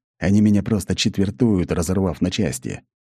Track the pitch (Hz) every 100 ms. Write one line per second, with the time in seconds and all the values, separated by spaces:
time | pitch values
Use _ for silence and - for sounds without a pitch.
0 | _ - 90 104 107 101 98 107 - 90
1 | 107 98 98 - 120 95 82 90 85 95
2 | 92 80 90 - 85 - - - _ _
3 | _